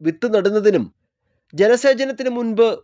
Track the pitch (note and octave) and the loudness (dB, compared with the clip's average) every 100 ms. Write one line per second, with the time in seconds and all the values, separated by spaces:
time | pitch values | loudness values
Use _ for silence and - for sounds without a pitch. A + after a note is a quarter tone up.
0 | D#3 E3 A#3+ G#3+ F#3+ G#3+ G#3 F3 G2 _ | -6 -4 -2 0 0 2 2 0 -2 _
1 | _ _ _ _ _ D3+ G#3 A#3+ C#4 B3+ | _ _ _ _ _ 0 2 2 2 0
2 | C4+ B3+ B3+ A#3+ A#3 G#3+ A3+ F#3 | -2 -4 -6 -4 -4 0 0 0